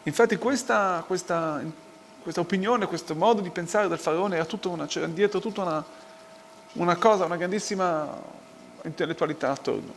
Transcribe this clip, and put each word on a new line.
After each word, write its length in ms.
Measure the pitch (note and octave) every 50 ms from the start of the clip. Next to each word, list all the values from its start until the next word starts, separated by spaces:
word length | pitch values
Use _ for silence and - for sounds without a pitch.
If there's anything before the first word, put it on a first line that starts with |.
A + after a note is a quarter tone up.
| -
Infatti 340 | D#3 D3 - A#3 A3+ A3
questa, 640 | F3 - A#3+ C#4 B3+ - - A#3 G#3+ G3+ F#3+ F3+ E3 E3
questa, 560 | - F#3 F3+ - - F3+ E3 E3 D#3+ D3+ C#3+ A#2 D#3+ D#3 - - - - - - - - - -
questa 160 | E3+ D#3 F3+
opinione, 480 | E3+ E3+ G3 F#3+ F#3+ G#3+ B3 A#3+ G3+
questo 280 | - F3 D#3+ - - D#3+
modo 260 | D#3 F3+ A3 A#3 G#3
di 80 | G3 F3+
pensare 400 | - F3 E3+ E3 - G#3 G#3 F#3
del 100 | E3 D#3
faraone 380 | - E3+ D#3 E3 G3 G#3 F#3
era 80 | D#3+ E3
tutta 240 | D#3+ - G3 - F#3
una, 160 | F3 D#3+ D3
c'era 220 | D3 - F3 E3
dietro 340 | E3 E3 E3 G#3 G3+ G3+ F#3
tutta 200 | F#3 A3+ G3 -
una, 240 | F#3+ F3 D#3 D#3 D3+ - - - - - - - - - - - - - - - - - -
una 220 | - F3 F3 F3
cosa, 300 | F3 - A3+ G#3+ G3 F#3
una 100 | D#3+ F3
grandissima 800 | E3+ F3 F3+ F#3 G#3+ G3 - G3+ F#3+ F#3 F3+ E3 D#3 D3+ C#3 - - - - - - - - - - - - - - -
intellettualità 680 | E3 D3+ - F3 D3 E3 - E3+ E3 D3+ - - C3
attorno. 420 | C#3 C3+ - - A#2 G#2 G#2 - -